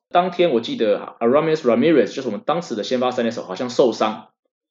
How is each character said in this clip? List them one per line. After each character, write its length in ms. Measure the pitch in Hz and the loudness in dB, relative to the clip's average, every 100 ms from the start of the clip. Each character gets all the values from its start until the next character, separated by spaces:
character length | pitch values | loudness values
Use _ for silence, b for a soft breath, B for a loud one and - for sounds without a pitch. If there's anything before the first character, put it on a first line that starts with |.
| _ | _
当 220 | 175 180 | 0 2
天 200 | 180 175 | 2 2
我 100 | 117 | 2
记 140 | 117 127 | -2 -2
得 400 | 110 95 - - | 0 0 -4 -4
Aramis 380 | 117 143 160 156 | 2 2 2 0
Ramirez， 560 | 123 113 151 147 101 | 2 2 4 4 2
就 100 | - | -2
是 40 | 127 | -6
我 40 | |
们 100 | 101 | -4
当 180 | - 170 | -4 -4
时 120 | - | -4
的 100 | 107 | -6
先 160 | 98 127 | -4 -2
发 120 | 127 | -2
三 120 | 120 | -2
垒 60 | 117 | -4
手， 140 | 107 | -4
好 100 | - | -8
像 160 | 90 123 | -8 -4
受 220 | - 131 | 2 2
伤， 380 | 110 107 107 - _ _ _ _ | 2 -2 -4 -14 _ _ _ _